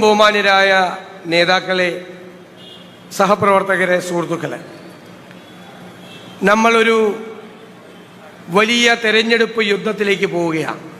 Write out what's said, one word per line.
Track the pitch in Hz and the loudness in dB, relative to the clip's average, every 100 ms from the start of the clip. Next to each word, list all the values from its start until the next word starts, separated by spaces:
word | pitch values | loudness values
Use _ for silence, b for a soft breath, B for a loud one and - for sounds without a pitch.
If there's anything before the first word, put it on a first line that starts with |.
ബഹുമാന്യരായ | 214 214 214 208 202 196 196 190 180 - - - 170 | 4 4 4 2 2 4 4 2 0 -4 -14 -14 -2
നേതാക്കളെ, | 170 175 185 180 185 180 170 - - - - - - - - - - - - | 0 2 0 0 -2 -2 -4 -12 -18 -20 -20 -20 -20 -20 -20 -20 -20 -8 -2
സഹപ്രവർത്തകരെ, | 190 202 202 196 190 180 180 180 180 | 0 2 2 2 2 0 0 -2 -2
സുഹൃത്തുക്കളെ, | 175 160 165 143 120 - - - - - - - - - - - - - - - - - - 196 | -4 -4 -6 -6 -10 -14 -20 -20 -20 -20 -20 -20 -20 -20 -20 -20 -20 -20 -20 -20 -20 -20 -2 2
നമ്മളൊരു | 214 226 226 226 226 214 - - - - - - - - - - - - - - 180 | 2 4 2 2 2 0 -4 -10 -18 -20 -20 -20 -20 -20 -20 -20 -20 -20 -20 -2 0
വലിയ | 220 240 240 233 | 2 2 2 2
തെരഞ്ഞെടുപ്പ് | 220 214 226 233 226 226 208 | 2 2 2 0 0 -2 -2
യുദ്ധത്തിലേക്ക് | 196 185 208 202 185 185 | -2 -4 -4 -2 -2 -2
പോവുകയാണ്. | 175 170 160 135 104 - | -2 -4 -4 -6 -8 -14